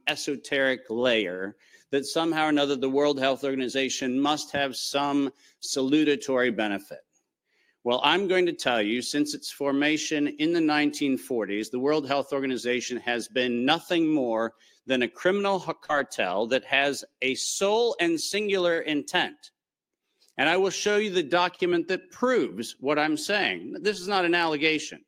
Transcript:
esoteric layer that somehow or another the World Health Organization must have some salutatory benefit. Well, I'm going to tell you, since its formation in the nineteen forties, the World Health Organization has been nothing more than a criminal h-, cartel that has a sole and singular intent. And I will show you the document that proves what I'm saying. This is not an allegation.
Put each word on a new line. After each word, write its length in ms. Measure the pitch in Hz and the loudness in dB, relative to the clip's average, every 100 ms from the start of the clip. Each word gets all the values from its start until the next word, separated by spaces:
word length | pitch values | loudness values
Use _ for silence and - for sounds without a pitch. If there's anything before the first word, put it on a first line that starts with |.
| - | -6
esoteric 720 | 151 - 131 - 143 135 127 - | -4 -4 -6 -2 0 2 0 -4
layer 680 | 113 127 113 92 92 98 - _ - - | 0 2 2 0 -4 -8 -10 _ -20 -4
that 140 | 139 135 | -4 -2
somehow 420 | 165 165 160 156 | -2 0 2 2
or 20 | |
another 260 | 147 143 135 | 2 2 0
the 140 | 135 | 0
World 300 | 139 147 139 | 2 2 2
Health 240 | 135 127 | 0 0
Organization 760 | 139 135 123 135 131 - 131 127 | -2 -2 -2 0 -2 -2 -2 0
must 320 | 143 147 - | 2 0 -2
have 240 | 143 139 117 | -2 -2 -4
some 560 | - 139 143 143 135 - - _ | -4 -2 0 0 -2 -4 -20 _
salutatory 920 | - 139 131 151 151 139 - 131 123 110 | -6 -2 2 4 4 2 0 2 2 0
benefit. 440 | 107 101 - - _ _ _ _ _ _ _ _ | -2 -4 -8 -18 _ _ _ _ _ _ _ _
Well, 180 | 120 123 | -2 2
I'm 240 | 143 175 196 | 4 4 2
going 180 | 180 175 | 2 2
to 80 | |
tell 280 | - 135 120 | 0 0 2
you, 200 | 104 120 | 2 0
since 320 | 120 147 147 | -2 -2 -2
its 180 | 143 - | -4 -10
formation 760 | - 143 139 147 156 - 151 147 | -6 -2 0 0 0 -2 -2 -2
in 260 | 147 156 | -2 0
the 80 | 170 | 2
nineteen 560 | 156 151 147 147 143 127 | 2 2 2 0 -2 -2
forties, 520 | - 120 101 101 110 | -2 -4 -2 -4 -4
the 100 | 123 | -2
World 280 | 135 156 131 | 0 0 0
Health 260 | 139 131 | -2 -2
Organization 640 | 139 135 123 123 123 - 120 | -4 -2 -4 -2 -2 -4 -6
has 300 | 120 120 107 | -2 -4 -2
been 380 | 127 123 120 131 | -2 0 0 2
nothing 480 | 165 - 175 156 | 0 0 0 2
more 400 | 151 123 110 113 - _ _ - | 2 0 0 -2 -6 _ _ -2
than 160 | 131 | 0
a 40 | 120 | 0
criminal 560 | - 180 202 202 190 147 | 0 0 2 2 0 -2
h-, 80 | 156 | -8
cartel 640 | - 147 131 - 95 95 113 | -2 -2 -2 -2 -2 0 0
that 180 | 127 - | 0 0
has 380 | 135 143 135 - - | 2 2 0 -8 -6
a 120 | 131 131 | -4 -2
sole 600 | - - 196 220 240 208 | -4 -2 0 2 2 0
and 200 | 170 160 | 0 0
singular 600 | - 202 208 190 175 165 | -2 -2 0 0 2 0
intent. 720 | 151 147 - 180 113 - - _ _ _ _ _ _ _ _ - | -2 -4 0 0 -2 -6 -20 _ _ _ _ _ _ _ _ 0
And 100 | 143 | 2
I 100 | 180 | 4
will 120 | 196 | 2
show 280 | - 208 208 | 0 2 2
you 120 | 214 | 2
the 140 | 180 | 0
document 640 | 143 175 180 - 180 175 170 | 2 2 2 0 0 0 0
that 240 | 185 - | -4 -6
proves 640 | - 247 240 117 92 110 - | -2 2 2 0 -4 -10 -6
what 200 | 131 147 | -2 0
I'm 180 | 151 151 | 2 0
saying. 600 | - 208 139 90 - - | -2 0 0 -2 -8 -4
This 180 | 180 190 | -4 -4
is 80 | 185 | -2
not 180 | 196 175 | 0 2
an 100 | 175 | 2
allegation. 680 | 165 151 156 156 - - | 2 2 2 0 -4 -14